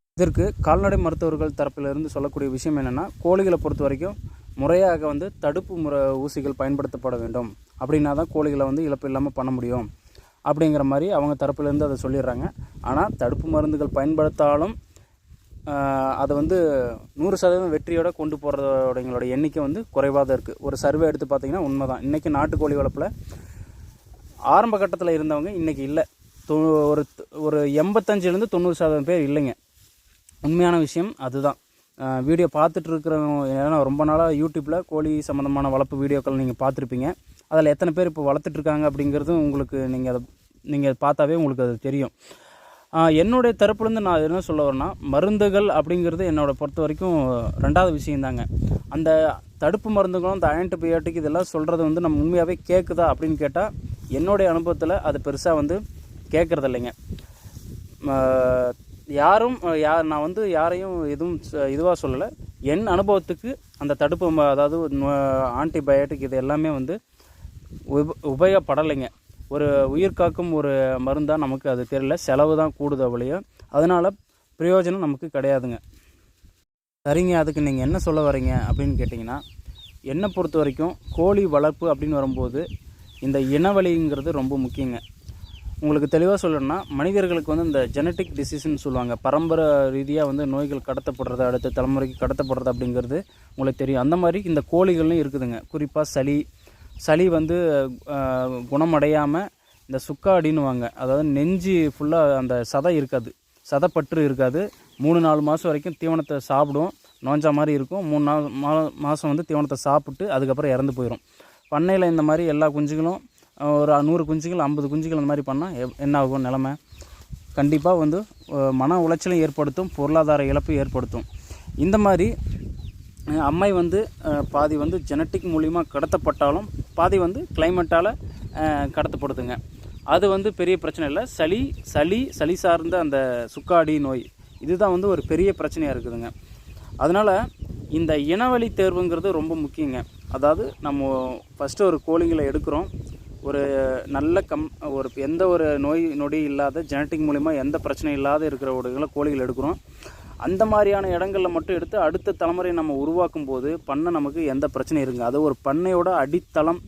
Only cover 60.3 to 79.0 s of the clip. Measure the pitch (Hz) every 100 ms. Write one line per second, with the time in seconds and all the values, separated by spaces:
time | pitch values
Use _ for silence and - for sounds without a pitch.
60.3 | 185 208 160 165 180 190 180 147 143 175
61.3 | 165 - 151 139 139 175 170 139 131 214
62.3 | - - - 135 165 220 180 202 196 170
63.3 | 170 233 - - - 143 139 147 170 175
64.3 | 160 143 139 147 165 156 139 139 143 135
65.3 | 131 127 123 160 160 143 139 139 143 131
66.3 | 131 131 151 156 139 131 202 _ _ -
67.3 | - - - - - - 143 147 - 151
68.3 | 135 185 196 147 139 156 139 123 _ _
69.3 | - - 147 147 139 135 147 190 - 170
70.3 | 165 175 156 143 135 131 131 131 143 147
71.3 | 156 139 135 139 123 120 135 135 175 -
72.3 | 131 156 156 156 - 143 135 127 120 123
73.3 | 175 - _ - 143 165 180 202 196 _
74.3 | _ _ _ 165 185 175 190 156 135 117
75.3 | 139 135 135 123 113 - - _ _ _
76.3 | _ - _ _ _ _ _ 143 156 180
77.3 | 170 156 151 147 131 131 180 175 156 147
78.3 | 135 127 127 - - 139 135